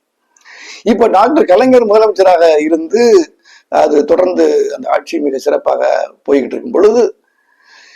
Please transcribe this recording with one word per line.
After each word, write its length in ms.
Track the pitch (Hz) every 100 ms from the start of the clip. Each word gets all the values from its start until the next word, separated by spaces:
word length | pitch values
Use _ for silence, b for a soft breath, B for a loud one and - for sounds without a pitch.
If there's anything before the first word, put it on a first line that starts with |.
| _ _ _ B B B B B
இப்ப 240 | 202 247 226
டாக்டர் 380 | 185 240 302 180
கலைஞர் 400 | 185 262 247 214
முதலமைச்சராக 760 | 214 214 185 190 170 165 151
இருந்து, 720 | 156 160 160 214 466 190 151 _ b b _
அது 360 | - 151 147 147
தொடர்ந்து 680 | 170 185 165 156 147 139 139
அந்த 140 | 127
ஆட்சி 300 | 151 - 160
மிக 180 | 143 135
சிறப்பாக 760 | 143 147 139 127 131 131 117 - -
போய்கிட்டு 160 | 143 117
இருக்கும் 260 | 123 123
பொழுது, 440 | 143 208 240 214 - b b b b b b b